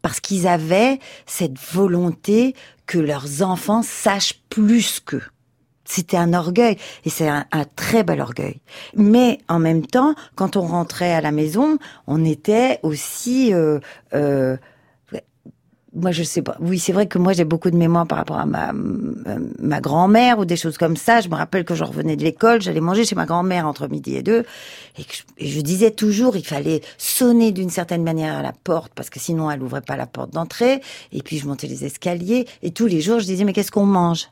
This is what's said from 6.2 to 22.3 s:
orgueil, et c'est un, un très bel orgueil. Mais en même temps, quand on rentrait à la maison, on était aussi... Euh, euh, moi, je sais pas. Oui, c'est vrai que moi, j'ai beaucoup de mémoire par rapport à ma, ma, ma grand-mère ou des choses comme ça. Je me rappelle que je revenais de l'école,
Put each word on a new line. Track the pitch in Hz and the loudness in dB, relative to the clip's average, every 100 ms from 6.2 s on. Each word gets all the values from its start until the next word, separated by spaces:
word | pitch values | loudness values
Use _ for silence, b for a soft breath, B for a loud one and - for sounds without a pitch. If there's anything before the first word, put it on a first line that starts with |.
| 170 | 2
orgueil, | 175 165 180 233 196 B B 160 | 2 2 4 4 2 B B -8
et | |
c'est | - 156 | -2 -2
un, | 147 - | -2 -2
un | 156 143 | -4 -4
très | - - 226 | -8 0 2
bel | 175 147 | 2 -2
orgueil. | 123 120 - - _ B B - | -4 -6 -8 -10 _ B B 4
Mais | 208 233 247 - - | 6 8 6 2 -2
en | 170 | 0
même | 160 165 151 | 2 2 2
temps, | 247 285 302 B | 2 2 0 B
quand | - 190 196 | -4 -2 0
on | |
rentrait | 170 175 170 - 175 | -2 -2 -4 -2 0
à | 165 | 0
la | 151 | 0
maison, | 151 156 185 302 302 B B - | 0 0 2 2 0 B B -4
on | 151 160 | 0 0
était | 147 - 214 254 294 | 0 2 2 2 0
aussi... | - 151 - - 240 262 247 | -2 -4 -8 -8 -2 2 4
Euh, | 180 156 147 B B _ 143 | 4 2 0 B B _ -2
euh, | 143 139 131 131 b b b b _ - _ _ - _ _ _ _ | 0 2 0 -2 b b b b _ -16 _ _ -20 _ _ _ _
moi, | - 180 | -4 -2
je | 165 | -2
sais | 165 170 | -2 -4
pas. | - - | -4 -6
Oui, | 165 180 | -2 -2
c'est | - | 0
vrai | 185 208 | 0 0
que | 180 | 2
moi, | 180 | 2
j'ai | 180 | 2
beaucoup | 156 160 185 | 2 0 2
de | 170 | 4
mémoire | 165 170 170 | 4 2 0
par | - | -4
rapport | - 156 | -4 -4
à | 147 | -2
ma, | - 76 | -2 -4
ma, | - 85 - - - - 104 - - | -4 -4 -4 -6 -8 -8 -6 -8 -4
ma | 147 147 | -2 -2
grand-mère | - 156 190 214 247 226 | 0 2 6 6 6 4
ou | 180 | 0
des | 170 | -2
choses | 165 - | -2 0
comme | 165 160 | 0 2
ça. | - 233 | 4 4
Je | 180 | 2
me | 156 | -4
rappelle | 165 190 175 | -2 -2 -2
que | 165 | -4
je | |
revenais | 160 147 156 151 | -4 -4 -2 0
de | |
l'école, | 156 | -2